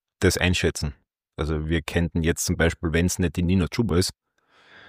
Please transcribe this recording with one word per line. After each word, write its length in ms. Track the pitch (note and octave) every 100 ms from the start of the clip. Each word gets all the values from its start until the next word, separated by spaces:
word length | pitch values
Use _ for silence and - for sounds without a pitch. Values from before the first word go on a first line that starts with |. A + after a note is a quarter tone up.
| _ -
das 180 | F#2 F2+
einschätzen? 580 | F2 F2+ D#2+ - D#2 - _ _ _ -
Also 300 | D2+ D#2 D#2
wir 140 | E2
könnten 420 | - F2+ F2 E2+
jetzt 220 | D#2+ D#2
zum 120 | - F2
Beispiel, 360 | D#2+ - E2+
wenn's 260 | D#2+ F2+ -
nicht 160 | F2
die 80 | F#2
Nina 240 | E2+ F#2 D#2
Chuba 300 | - A#2 E2+
ist, 140 | - - _ _ _ _ - -